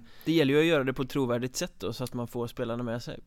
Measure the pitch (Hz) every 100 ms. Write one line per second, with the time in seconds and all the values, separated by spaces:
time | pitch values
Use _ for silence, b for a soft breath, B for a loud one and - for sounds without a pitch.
0 | B B - 160 135 147 165 151 131 127
1 | 127 143 123 120 123 - 180 - 98 117
2 | 123 123 117 123 117 - 117 120 123 120
3 | - -